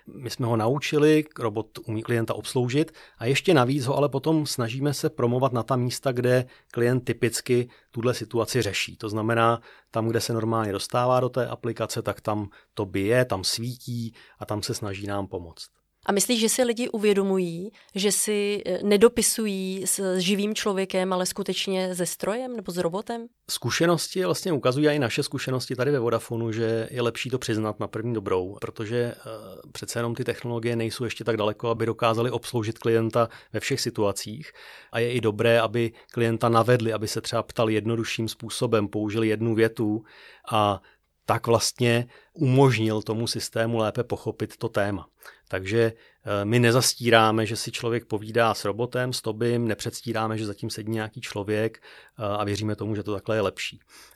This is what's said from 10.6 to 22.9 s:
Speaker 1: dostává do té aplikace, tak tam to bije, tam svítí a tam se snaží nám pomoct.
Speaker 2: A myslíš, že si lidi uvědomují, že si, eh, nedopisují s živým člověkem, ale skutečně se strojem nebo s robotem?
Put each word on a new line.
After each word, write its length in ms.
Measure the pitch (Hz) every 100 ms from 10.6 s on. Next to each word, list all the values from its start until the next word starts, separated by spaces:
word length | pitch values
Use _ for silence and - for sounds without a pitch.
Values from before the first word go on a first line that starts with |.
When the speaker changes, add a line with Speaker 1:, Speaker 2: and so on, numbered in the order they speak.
| 104
Speaker 1:
dostává 480 | 98 - 123 123 127
do 80 | 127
té 180 | 127 120
aplikace, 560 | 117 117 113 107 117
tak 180 | 104 -
tam 280 | 110 107 101 - _
to 120 | - 95
bije, 380 | 98 98 123
tam 200 | 123 95
svítí 720 | 92 - 120 117 - 120 113 - - -
a 80 | 104
tam 160 | 104
se 120 | -
snaží 320 | 110 104 98 101
nám 200 | 101 95
pomoct. 400 | 95 85 - - _ _ _ -
Speaker 2:
A 40 |
myslíš, 280 | 202 220 233
že 80 | 220
si 160 | -
lidi 240 | 240 226 240
uvědomují, 840 | 220 208 196 196 190 175 165 202 - _
že 180 | 196 202
si, 500 | 190 - 208 202 208 -
eh, 120 | 185
nedopisují 1040 | 202 208 233 240 - - 214 190 190 190 185
s 320 | - 190 185
živým 360 | 180 202 208
člověkem, 580 | 214 214 190 185 185 185
ale 140 | 180 180
skutečně 680 | 208 196 185 196 185 185
se 120 | 180 180
strojem 500 | - 190 233 254 233
nebo 160 | 185
s 40 | 175
robotem? 500 | 170